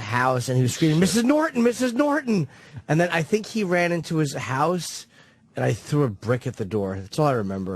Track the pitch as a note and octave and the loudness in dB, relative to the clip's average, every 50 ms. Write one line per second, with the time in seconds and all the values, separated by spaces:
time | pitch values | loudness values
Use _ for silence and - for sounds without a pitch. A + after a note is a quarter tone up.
0 | A2+ G#2 A2+ B2 B2 C3 C3 B2+ A#2+ - C3 B2+ B2+ B2 - - E3 D#3+ D3+ D#3+ | -8 -2 -2 0 2 2 2 0 0 0 0 2 2 2 2 2 2 2 4 4
1 | F#3 F#3 F3 A3+ A#3 B3 C#4+ D4+ D#4 D#4+ D4 B3 A#3 A#3+ A#3+ A#3 B3+ B3+ A3+ A#3+ | 4 4 2 2 2 4 4 2 2 0 0 2 2 2 2 2 -2 -2 0 2
2 | D4 D4 C#4+ D#4 D4 B3 A3 G3 D3+ - - - - - - B2+ - - D3+ D#3 | 2 2 2 0 0 0 0 0 0 -2 -6 -18 -20 -20 -18 -18 -4 -2 2 2
3 | E3+ F3 E3+ E3 E3 - - G#3+ G#3+ - - A3+ G#3 F3 F3 F3 F3 E3+ E3+ E3+ | 2 2 2 -2 -2 0 -2 -2 -2 -2 -4 -4 -2 0 2 2 2 2 0 -2
4 | D3+ - E3+ D#3+ D#3 C#3+ C3 C#3 A#2 G#2 B2+ C3 D3 D#3+ F3+ F3+ D#3 - - - | -2 -2 0 0 0 0 -2 -6 -6 -4 -2 0 2 2 0 -2 -4 -8 -12 -14
5 | - _ _ - - _ _ _ _ _ _ - B2 B2+ B2+ - - - - D3 | -16 _ _ -20 -20 _ _ _ _ _ _ -2 0 0 0 -2 -4 -2 0 2
6 | D3 B2+ G2+ F#2+ - - - - - C3 A2+ - A2+ F#2 F2 G#2+ G2 F#2+ F#2+ F#2+ | 2 0 -2 -6 -2 -2 -2 -2 -2 -6 -6 -6 -8 -4 -2 -2 -2 -2 -4 -6
7 | G2 F#2+ - - D#3 D3 C3+ A#2+ G#2+ F#2+ G2 F#2+ F#2+ F2+ F#2+ | -10 -8 -2 0 2 2 2 0 -2 -4 -4 -6 -6 -6 -8